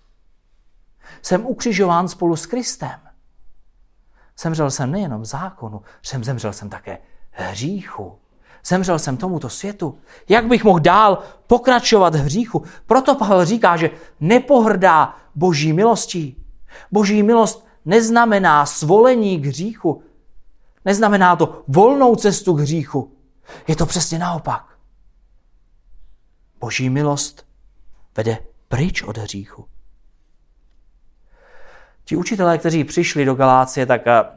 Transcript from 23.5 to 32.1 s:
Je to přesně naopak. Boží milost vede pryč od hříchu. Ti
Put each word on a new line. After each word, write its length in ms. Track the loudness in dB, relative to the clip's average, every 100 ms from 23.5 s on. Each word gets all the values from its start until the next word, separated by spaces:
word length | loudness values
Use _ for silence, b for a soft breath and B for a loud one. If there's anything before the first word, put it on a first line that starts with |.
| B -6
Je 80 | -2
to 100 | -2
přesně 320 | -2 -4 -4
naopak. 480 | -6 -6 -8 -10 -12 _ _ _ _ _ _ _ _ _ _ _ _ -20 -20 -20 _ _ _ -16
Boží 300 | -10 -6 -4
milost 560 | -2 -2 -2 -6 -12 _ _ _ _ -20 -20 -14 -6
vede 220 | -4 -6 -10 _ -8
pryč 340 | -4 -4 -4
od 160 | -8 -12
hříchu. 480 | -12 -14 -16 -20 -20 -20 -20 _ _ _ _ _ _ _ _ _ _ _ _ _ _ b b b b b b b
Ti 120 | -8